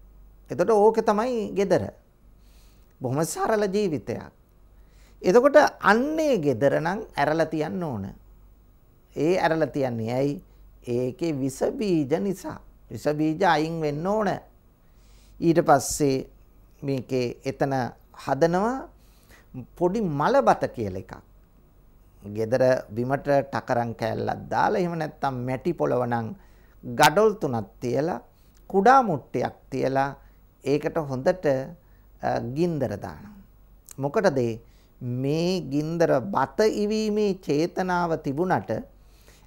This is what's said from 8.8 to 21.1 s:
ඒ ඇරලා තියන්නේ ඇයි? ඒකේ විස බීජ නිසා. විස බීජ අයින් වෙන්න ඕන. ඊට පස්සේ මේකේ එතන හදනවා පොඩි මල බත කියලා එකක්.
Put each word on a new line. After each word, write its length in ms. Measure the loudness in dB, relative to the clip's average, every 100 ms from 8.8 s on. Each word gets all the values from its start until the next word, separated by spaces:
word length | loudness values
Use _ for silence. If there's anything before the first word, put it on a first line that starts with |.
| _ _ _ -2
ඒ 220 | 0 2
ඇරලා 280 | 0 0 0
තියන්නේ 460 | -2 -4 -2 -4
ඇයි? 300 | -2 -2 -4 -10 -20 -20 -16 -6
ඒකේ 460 | -4 -4 -4 -4 -2
විස 200 | -4 -2 -2 -2
බීජ 420 | 0 0 0 -2
නිසා. 400 | -2 -6 -10 -14 -18 -20 -14
විස 120 | -6 -4 0
බීජ 260 | 0 2
අයින් 380 | 2 2 0 -2
වෙන්න 260 | -4 -4 -2
ඕන. 220 | -2 -2 -4 -8 _ _ _ _ _ -20 -20 -20 -2
ඊට 200 | 2 4 6
පස්සේ 640 | 4 4 -2 0 0 -4 -16 -20 -20 -20 _
මේකේ 560 | -6 -6 -4 -2 -2 -4 -8
එතන 280 | -4 -2 -2 -4 -8 -20 -14
හදනවා 680 | -4 2 2 2 0 -2 -8 -20 _ _ _ -20 -20 -16 -16 -2
පොඩි 240 | 0 0
මල 400 | 0 0 2 4
බත 320 | 4 2 0 -4
කියලා 240 | -6 -6
එකක්. 140 | -10